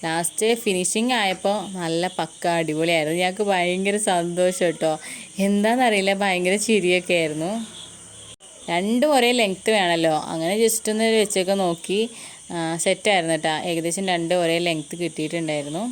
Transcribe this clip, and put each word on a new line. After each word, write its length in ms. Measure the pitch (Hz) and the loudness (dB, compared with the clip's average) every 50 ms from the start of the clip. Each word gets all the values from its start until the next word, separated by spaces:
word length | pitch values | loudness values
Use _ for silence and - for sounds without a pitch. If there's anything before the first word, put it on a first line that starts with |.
| - | -4
ലാസ്റ്റ് 520 | 165 160 165 170 - - - 214 220 233 226 - | -2 -2 -2 -2 -4 -4 -2 0 0 0 0 0
ഫിനിഷിങ് 500 | 214 190 180 180 175 - 214 220 247 254 | -2 -2 0 -2 -2 -2 -2 -2 0 0
ആയപ്പോൾ 440 | 233 208 190 185 185 - 196 202 214 180 202 196 | 0 0 -2 -2 0 -2 -2 -2 -2 -4 -8 -8
നല്ല 300 | 185 175 165 165 165 175 185 180 - | -6 -4 -2 -2 -2 -2 -2 -2 -4
പക്ക 280 | 165 156 - - - | -6 -6 -8 -4 -2
അടിപൊളിയായിരുന്നു. 680 | 175 170 170 165 156 151 156 160 170 170 160 151 151 160 | 0 0 0 0 -2 -2 -2 0 2 2 2 2 2 0
ഞങ്ങൾക്ക് 260 | 175 185 180 185 196 214 | 0 0 -2 0 -2 0
ഭയങ്കര 540 | 202 196 180 175 175 180 185 190 196 202 | 0 2 2 2 0 0 0 0 0 0
സന്തോഷം 720 | 208 208 214 185 175 170 175 175 175 180 180 180 - 185 170 | 0 0 2 2 2 0 0 0 2 2 2 2 2 0 0
ട്ടോ. 280 | 160 - - 160 156 160 - - - - - - - - 196 | 0 0 0 -2 -2 -2 -6 -14 -14 -16 -16 -14 -4 -2 0
എന്താണെന്നറിയില്ല, 680 | 196 202 202 202 220 233 254 262 240 214 202 190 196 196 | 2 2 2 2 2 2 4 4 4 4 4 2 2 2
ഭയങ്കര 420 | 190 202 196 185 180 180 180 190 | 2 2 0 2 2 2 2 2
ചിരിയൊക്കെ 580 | 208 208 - 226 202 175 180 180 180 175 - 180 | 2 2 2 2 4 4 4 2 2 2 2 0
ആയിരുന്നു. 380 | 175 165 156 151 156 156 180 214 226 226 - - - - - - - - - - - - - - _ - - - - - - | 2 2 0 -2 -4 -4 -4 -4 -6 -8 -10 -14 -18 -18 -18 -18 -20 -20 -20 -20 -20 -20 -20 -20 _ -20 -20 -20 -16 -8 -2
രണ്ടും 400 | 170 175 190 208 226 247 247 302 294 | -2 0 0 2 2 2 4 4 4
ഒരേ 160 | 262 240 240 | 4 4 4
ലെങ്ത് 400 | 247 - 214 196 190 165 - - | 4 2 2 0 0 -2 0 2
വേണമല്ലോ, 440 | 220 208 185 175 170 170 160 160 156 151 - - | 2 2 2 2 2 2 2 2 2 0 -2 -4
അങ്ങനെ 240 | 170 160 165 170 196 220 226 | -4 -2 -2 -2 0 2 2
just 280 | 220 220 - - 220 | 2 2 0 -2 -2
ഒന്ന് 120 | 214 220 226 226 226 220 | 0 2 2 2 4 2
വെച്ചൊക്കെ 340 | 208 208 214 196 185 180 196 196 190 | 2 2 0 -2 0 2 0 2 2
നോക്കി. 460 | 175 170 165 - - 185 202 226 240 - - - - - - - - 180 | 0 -2 -2 -4 -4 -2 -2 -2 -4 -6 -14 -18 -20 -20 -20 -14 -10 -6
ആ, 240 | 170 165 160 165 165 - | -4 -4 -4 -4 -2 0
സെറ്റായിരുന്നു 520 | 196 185 185 - 220 202 185 165 165 165 | 0 0 0 2 2 2 2 2 0 -2
ട്ടോ. 180 | 156 160 160 156 151 - 175 | 0 0 -2 -2 -2 -4 -4
ഏകദേശം 380 | 170 165 160 170 165 196 196 | -4 -2 -2 -2 -4 -2 -2
രണ്ടും 340 | 190 180 170 170 165 180 180 175 | -2 -2 -2 0 0 0 0 2
ഒരേ 140 | 165 165 170 175 | 2 0 0 0
ലെങ്ത് 280 | 175 165 156 151 - - 170 | 0 -2 -2 -6 -8 -8 -6
കിട്ടിയിട്ടുണ്ടായിരുന്നു. 840 | 175 165 160 - 156 151 165 170 165 156 151 147 143 147 151 170 220 247 | -6 -6 -4 -4 -6 -4 -4 -4 -4 -2 -4 -4 -4 -6 -6 -6 -6 -6